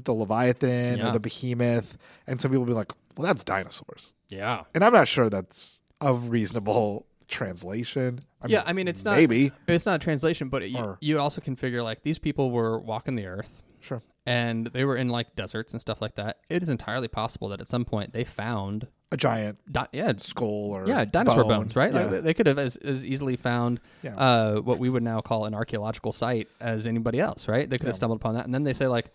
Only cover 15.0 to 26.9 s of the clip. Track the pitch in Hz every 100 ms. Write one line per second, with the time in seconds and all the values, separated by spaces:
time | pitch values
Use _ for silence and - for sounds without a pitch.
15 | 127 120 113 - 95 110 - - - 107
16 | 107 - 104 - - 170 170 120 - 123
17 | 117 - 110 - 104 98 - 123 117 110
18 | - 113 113 - 110 110 98 107 127 _
19 | - 143 131 113 104 104 - 123 131 135
20 | 202 101 - - 110 104 104 98 95 277
21 | 104 170 180 123 110 107 110 127 170 -
22 | 107 - 160 165 180 139 131 - 143 135
23 | 131 135 135 123 123 120 120 120 - -
24 | 139 107 135 117 107 104 117 123 123 127
25 | 117 110 - 113 107 107 120 113 107 113
26 | 110 - 120 117 - - 117 110 113